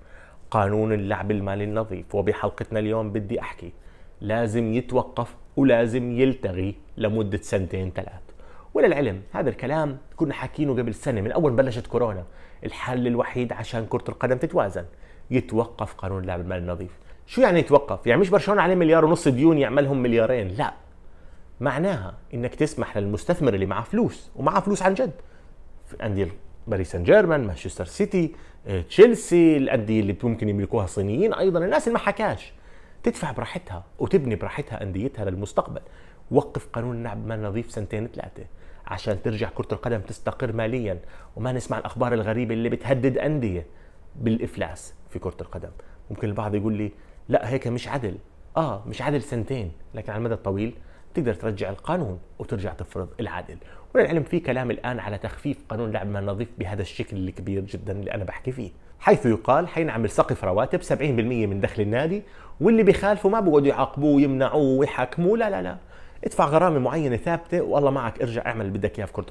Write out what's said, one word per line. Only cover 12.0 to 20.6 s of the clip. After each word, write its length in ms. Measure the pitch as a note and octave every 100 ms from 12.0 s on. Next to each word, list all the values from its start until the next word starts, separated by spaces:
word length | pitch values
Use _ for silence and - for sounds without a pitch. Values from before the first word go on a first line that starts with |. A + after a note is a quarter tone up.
| A#2 F#2+ F2 - - -
الحل 440 | - - - B2+ B2
الوحيد 460 | A#2+ A#2+ B2 A#2+
عشان 320 | G2+ A2 A#2 A2
كرة 180 | A#2+ -
القدم 280 | G#2 B2 B2
تتوازن 480 | D#3+ F3 G#2 F#2 F2 - - - -
يتوقف 640 | B2+ - A2 A2+ - G#2+
قانون 280 | - F#2+ F#2+
اللعب 180 | F#2 F2
المالي 220 | F2 F#2
النظيف. 300 | F2 F2 F2+ - - - -
شو 160 | -
يعني 180 | B3 E3+
يتوقف؟ 480 | C3+ C#3 - F#2+ A2+
يعني 140 | A#2+
مش 80 | F#3+
برشلونة 320 | G3 - G#3
عليه 140 | E3+ F#3
مليار 300 | E3 D#3+ D#3
ونص 220 | E3 D3
ديون 300 | B2 D#3+ D#3
يعملهم 440 | B2 C3+ C#3 C#3
مليارين، 460 | B2 A2+ A2 B2 G2
لا. 260 | G2